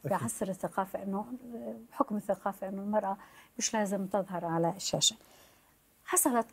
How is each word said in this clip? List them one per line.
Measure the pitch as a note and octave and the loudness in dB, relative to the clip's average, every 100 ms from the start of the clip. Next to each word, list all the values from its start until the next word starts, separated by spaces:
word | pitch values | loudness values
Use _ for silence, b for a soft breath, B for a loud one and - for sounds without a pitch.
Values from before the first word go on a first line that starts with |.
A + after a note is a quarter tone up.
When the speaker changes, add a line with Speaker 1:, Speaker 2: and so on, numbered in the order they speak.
Speaker 1:
في | C#3 | -2
Speaker 2:
أكيد. | F#3 | 0
Speaker 1:
عصر | A3+ - F#3+ | 0 -2 -4
الثقافة | F#3 E3+ - F#3+ - | -2 -2 -2 -2 -2
إنه، | G3 G3 A#3 B3 A#3+ A#3 A#3 A3+ A3+ | -4 -4 -4 -10 -10 -10 -8 -10 -6
حكم | - - G#3 | -2 0 0
الثقافة | - G3 G3+ G3 G3 | 0 0 -2 -4 -6
إنه | G3 | -6
المرأة | G3+ G#3+ G3 G3 B B B - | 0 2 2 -2 B B B -4
مش | - | 0
لازم | A3 G3+ G3 F#3+ | 2 2 0 0
تظهر | G3+ F#3+ F3 E3+ | 0 0 -2 0
على | E3 E3+ D#3+ | 4 4 2
الشاشة. | - E3 - - b b b b b b _ _ - | 0 2 2 0 b b b b b b _ _ 0
حصلت | F4+ D4+ A#3 A#3 | 2 4 4 0